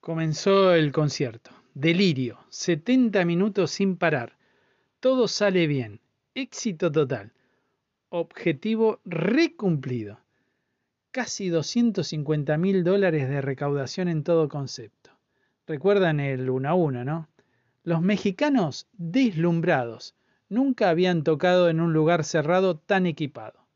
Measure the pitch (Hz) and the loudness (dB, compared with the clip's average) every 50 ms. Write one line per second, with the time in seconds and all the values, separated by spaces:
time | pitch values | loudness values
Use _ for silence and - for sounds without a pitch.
0 | _ - 165 160 160 156 151 - - 196 196 196 190 185 175 165 156 147 131 160 | _ -6 -4 -4 -2 -2 -4 -2 2 2 4 6 6 6 4 4 2 2 0 0
1 | 151 143 - - 143 120 110 113 _ - - - _ _ _ 139 139 165 170 180 | -2 -2 -2 -4 -6 -6 -6 -12 _ -20 -20 -20 _ _ _ -2 0 0 2 4
2 | 202 185 151 127 131 117 - - _ _ - - - - 170 151 - - 254 262 | 2 2 2 0 -4 -6 -8 -14 _ _ -14 -8 -2 -2 -2 -2 0 2 2 4
3 | 247 226 196 202 175 170 170 170 196 220 196 196 175 151 - - 196 190 185 175 | 2 2 2 2 2 2 2 0 0 0 0 0 -2 -2 0 -2 -2 -2 0 0
4 | 175 165 151 131 117 - _ _ _ _ _ _ _ _ _ _ _ _ _ _ | 0 0 0 -2 -4 -8 _ _ _ _ _ _ _ _ _ _ _ _ _ _
5 | - 254 262 262 233 196 - - 208 202 190 180 170 151 147 135 120 107 101 - | 0 0 2 2 0 0 0 0 0 2 4 2 2 2 0 -2 -4 -6 -12 -18
6 | _ _ _ _ _ _ _ 247 269 - - - - 233 180 151 185 170 151 160 | _ _ _ _ _ _ _ -10 -10 -8 -10 -6 -6 -6 -4 -2 -2 0 2 0
7 | 147 127 135 107 98 107 _ _ _ _ _ _ _ _ _ _ _ _ _ _ | 0 0 -2 -8 -8 -14 _ _ _ _ _ _ _ _ _ _ _ _ _ _
8 | _ _ - 170 165 _ - - - 175 156 135 - 214 226 220 220 220 208 - | _ _ -6 -6 -6 _ -10 -4 -2 -2 -2 -2 -2 -4 0 2 2 0 0 -2
9 | _ 190 175 156 160 190 240 302 339 320 330 - 214 190 160 143 127 131 123 120 | _ -8 -6 -2 0 2 2 2 2 0 -2 -2 0 0 0 0 -2 -4 -6 -6
10 | 107 101 104 _ _ _ _ _ _ _ _ _ _ _ _ _ _ _ _ _ | -6 -10 -14 _ _ _ _ _ _ _ _ _ _ _ _ _ _ _ _ _
11 | _ _ - 262 233 - - - 202 180 165 160 143 - - 240 240 233 196 196 | _ _ -8 -8 -8 -8 -8 -6 -4 -2 -2 -2 -2 0 0 0 0 2 0 -2
12 | 151 - - 151 143 143 156 151 143 143 151 156 175 196 196 185 170 170 190 202 | -4 -4 -6 -6 -2 -2 -2 -2 0 -2 0 0 2 2 2 2 2 2 2 2
13 | 196 180 156 151 135 127 143 143 135 139 135 - 147 143 143 143 135 131 - - | 2 2 2 0 -2 -2 -2 -4 -4 -4 -4 -4 -2 -2 -2 -2 -4 -6 -6 -4
14 | 185 180 165 156 147 175 170 165 156 139 - 143 139 131 - - 117 101 _ _ | -4 -2 -2 -2 0 2 2 2 2 0 -4 -8 -10 -10 -12 -14 -16 -18 _ _
15 | _ - _ _ _ _ _ _ _ _ _ _ _ - 160 139 - 196 208 202 | _ -20 _ _ _ _ _ _ _ _ _ _ _ -8 -8 0 2 2 4 4
16 | 185 165 151 147 143 139 135 127 131 127 127 131 131 143 170 185 170 147 127 123 | 4 2 2 0 0 -2 -2 -2 -2 -2 -2 -2 0 0 2 2 2 0 0 -4
17 | 120 135 156 170 156 _ _ _ _ _ _ _ _ _ _ _ _ 165 170 160 | -4 -6 -6 -6 -8 _ _ _ _ _ _ _ _ _ _ _ _ -2 -2 0
18 | 165 190 214 196 - 202 190 - 294 302 277 247 180 147 127 - - _ _ - | 2 2 0 0 -2 -4 -2 0 0 2 2 2 0 0 -4 -10 -16 _ _ -12
19 | 170 165 175 262 269 233 180 156 170 175 170 170 165 180 160 135 123 117 113 113 | -10 -2 0 2 2 2 2 0 0 2 2 2 2 2 2 0 0 -4 -8 -14
20 | - - _ _ _ _ _ _ _ _ 196 233 277 277 247 - 220 185 165 165 | -18 -20 _ _ _ _ _ _ _ _ -2 0 0 0 0 2 2 2 4 4
21 | 185 185 180 165 143 165 156 143 - 180 180 180 180 170 160 160 170 170 160 156 | 2 2 2 2 2 0 0 2 2 2 4 4 4 4 2 2 0 2 2 2
22 | 156 160 175 165 151 - - 160 143 151 180 185 190 185 170 156 _ - 202 190 | 4 4 2 2 0 -2 -2 -2 0 2 2 2 2 0 -2 -4 _ -2 0 2
23 | 185 175 151 - 156 135 - 117 110 110 _ _ _ _ _ | 2 0 -2 -4 -8 -8 -8 -12 -16 -16 _ _ _ _ _